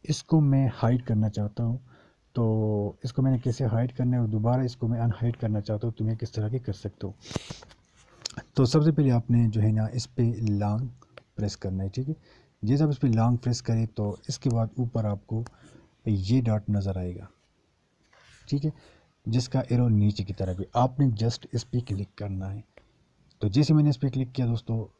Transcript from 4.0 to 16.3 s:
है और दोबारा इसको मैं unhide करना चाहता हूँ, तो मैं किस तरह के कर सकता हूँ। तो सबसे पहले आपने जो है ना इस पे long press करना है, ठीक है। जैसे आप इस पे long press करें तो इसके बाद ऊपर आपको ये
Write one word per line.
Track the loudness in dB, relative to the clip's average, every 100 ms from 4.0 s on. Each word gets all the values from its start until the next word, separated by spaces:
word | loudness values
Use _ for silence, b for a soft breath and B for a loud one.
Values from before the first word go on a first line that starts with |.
| 0
है | 0
और | 0
दोबारा | 0 0 0
इसको | -2 -4 -4
मैं | 0
unhide | -2 0 -2
करना | -2 -4 -4
चाहता | -4 -4 -4
हूँ, |
तो | -4
मैं | -4 -4
किस | -6
तरह | -4 -4
के | -4
कर | -6
सकता | -8 -10 -10 -12
हूँ। | -12 B B B B B -20 _ _ _ _ -8 -8 -4
तो | 2
सबसे | 4 6 4
पहले | 4 4
आपने | 4 4 4 4
जो | 4
है | 4
ना | 2 0
इस | -4
पे | -4 0 0 2
long | 0 0 0 0 -4 -10 _ -20 _
press | -6 -4
करना | -4 -6 -4
है, | -4
ठीक | -4 -6
है। | -8 b b b b
जैसे | 0 2
आप | 2
इस | 2
पे | 2
long | 4 2 2
press | -2 -4
करें | -2 -2 -2
तो | -4 -6 -6 -10
इसके | -4 -2
बाद | 0 -2 -4
ऊपर | -4 -2
आपको | -2 -4 -6 -6 -6 B B B B _ -2
ये | -2 2